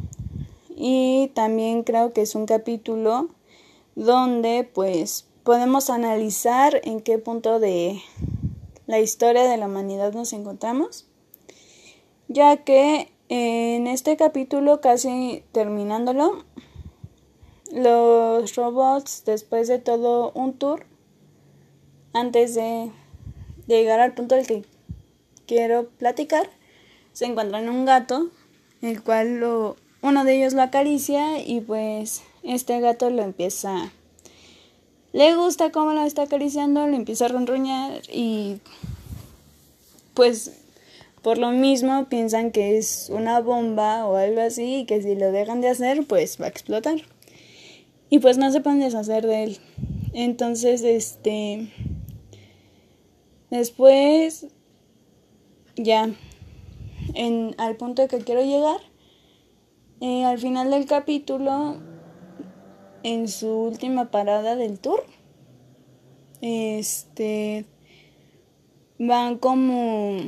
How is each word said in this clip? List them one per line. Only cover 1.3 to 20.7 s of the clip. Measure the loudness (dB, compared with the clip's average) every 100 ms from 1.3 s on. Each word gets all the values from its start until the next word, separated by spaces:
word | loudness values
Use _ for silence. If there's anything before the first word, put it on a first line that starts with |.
también | 0 -2 0 -2 -2
creo | 0 2 2
que | 0
es | -2
un | -2
capítulo | 0 0 -2 -6 -6 -2 0 0 -4 -10 _ _ _ _ _
donde, | -2 2 4 2 0 0 0
pues, | -2 -2 -2 -2 -4 -8 -14 _
podemos | 2 4 4 2 0
analizar | -2 -2 -2 -2 -2 2 4 4 4
en | -2 -4
qué | -2 -2
punto | -2 -4 0 2
de | 2 0 -2 -4 -12 -10 -8 -6 -8 -10 -18 -18 -2
la | 0
historia | 0 2 4 4
de | 4 2
la | -4
humanidad | -6 -6 -4 -4
nos | -4 -8
encontramos, | -10 -12 -8 -4 -2 -4 -8 -20 _ _ _ -20 -20 -20 -20 -20 _ _ _ -2
ya | 4 6 6
que | 6 6 6 2 -2 _ -6
en | -2 0 0 0 -2 -2
este | -2 0 4
capítulo, | 2 2 -2 2 4 4
casi | 4 4 0 -4 -4 -8 -4
terminándolo, | -2 -2 -2 -4 -2 -2 2 0 0 -10 -20 -20 -20 -20 -20 -20 _ _ _ -20 _ -10
los | 2 4 6 6 6 4 0 -2 -2
robots, | -2 2 2 2 -2 -6
después | -4 -4 -2 -2 0
de | 0
todo | 0 0 2 0 -2
un | -4 -6
tour, | -2 -4